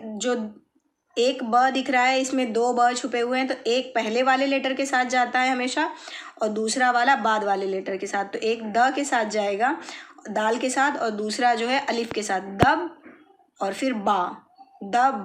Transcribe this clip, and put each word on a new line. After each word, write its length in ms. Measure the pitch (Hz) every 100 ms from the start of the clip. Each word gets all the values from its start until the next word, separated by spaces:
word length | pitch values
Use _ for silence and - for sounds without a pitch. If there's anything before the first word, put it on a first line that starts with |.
जो 300 | 226 214 240 240 214 - _ _ _ _ _ -
एक 260 | 240 262
ब 280 | 233 240 262
दिख 200 | 262 262
रहा 120 | 254
है, 180 | 247 262
इसमें 320 | 262 269 254
दो 200 | 214 240
ब 200 | 240 240
छुपे 280 | 247 277 240
हुए 180 | 240 254
हैं, 100 | 262
तो 60 | 262 -
एक 280 | 240 254
पहले 280 | 233 220 226
वाले 240 | 262 262 277
लेटर 280 | 277 262
के 120 | 262 269
साथ 180 | 254
जाता 360 | 247 254 240 254
है 100 | 254
हमेशा 400 | 262 254 277 320 - - - - -
और 60 | 220
दूसरा 420 | 214 220 220 254
वाला 260 | 240 240 277
बाद 280 | 220 214
वाले 220 | 202 196 196
लेटर 300 | 190 196 190
के 100 | 196
साथ। 180 | 202
तो 140 | 196 -
एक 340 | 220 226 220
द 200 | 208 254
के 100 | 269
साथ 200 | 285 247
जाएगा, 520 | 214 214 202 196 247 330 - - - - -
दाल 280 | 208 214 233
के 120 | 262
साथ, 260 | 254 277 262
और 140 | 226
दूसरा 440 | 208 214 214 240
जो 140 | 233 233
है 180 | 269 269
अलिफ 260 | 233 233
के 100 | -
साथ, 180 | 208 190
दब 500 | 190 - 254 320 349 - - - _ _ _ _
और 120 | 196
फिर 200 | 196 262
बा, 260 | 226 196 196 180 - - _ - -
दब 320 | 196 220 262 233